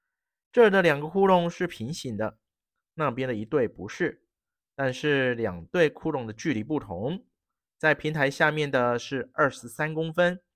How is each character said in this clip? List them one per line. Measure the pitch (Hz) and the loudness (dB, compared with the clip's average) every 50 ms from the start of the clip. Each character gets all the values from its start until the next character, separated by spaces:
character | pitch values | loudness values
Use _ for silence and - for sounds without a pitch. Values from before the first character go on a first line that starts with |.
| _ _ _ _ _ _ _ _ _ _ | _ _ _ _ _ _ _ _ _ _
这 | - 247 233 | 4 6 6
儿 | 208 | 8
的 | 190 196 | 6 6
两 | 175 165 143 143 | 4 4 2 2
个 | 147 160 | -2 -2
窟 | 185 196 196 | 2 4 6
窿 | 196 185 180 170 170 | 6 6 4 4 0
是 | - - 180 | -2 -4 -4
平 | 175 - - 110 - 170 | -6 -6 -8 -8 -8 -8
行 | - - 131 110 | -8 -8 -8 -4
的， | 101 110 107 - _ _ _ _ _ _ _ _ _ _ _ _ | -4 -4 -4 -6 _ _ _ _ _ _ _ _ _ _ _ _
那 | - 151 135 | -4 -4 -2
边 | 117 123 131 127 | -2 -2 -4 -4
的 | 117 | -4
一 | 104 110 | -6 -4
对 | 113 156 143 120 | -2 0 0 0
不 | 104 - - 87 107 | -2 -4 -8 -12 -12
是， | - - 180 147 - _ _ _ _ _ _ _ _ _ _ _ _ | -6 -4 -4 -4 -4 _ _ _ _ _ _ _ _ _ _ _ _
但 | - 135 131 | -4 -4 -4
是 | 127 - - 151 143 135 131 127 120 | -4 -2 -2 0 0 2 2 0 0
两 | 117 113 98 90 85 82 | -2 -2 -4 -4 -6 -8
对 | - - 180 160 147 | -2 2 2 2 2
窟 | 147 - - 160 | 2 -2 -4 -4
窿 | 147 135 117 | -4 -4 -6
的 | 110 | -8
距 | 110 - - 165 | -10 -6 -4 -2
离 | 135 110 | -2 -2
不 | 107 147 156 139 | -2 -4 -4 -4
同。 | - - 90 87 107 139 180 233 - _ _ _ _ _ _ _ _ _ _ _ | -4 -6 -8 -6 -4 -6 -6 -8 -10 _ _ _ _ _ _ _ _ _ _ _
在 | - 156 147 | 0 0 0
平 | - - 156 | 0 -2 -4
台 | 156 156 135 - | 0 0 0 0
下 | 139 - 165 151 | 2 2 2 2
面 | 151 156 151 143 | 2 0 -2 0
的 | 135 127 120 120 120 120 | 0 2 2 2 0 -2
是 | - - 139 131 - - | -4 -4 -6 -6 -6 -4
二 | _ - 156 135 | _ 0 0 0
十 | 156 - - | 0 -4 -12
三 | 120 - - 151 156 156 | -12 -8 -6 -6 -4 -4
公 | 156 160 165 | -4 -4 -2
分， | 160 175 175 175 180 185 - _ _ | 0 2 2 2 2 -2 -10 _ _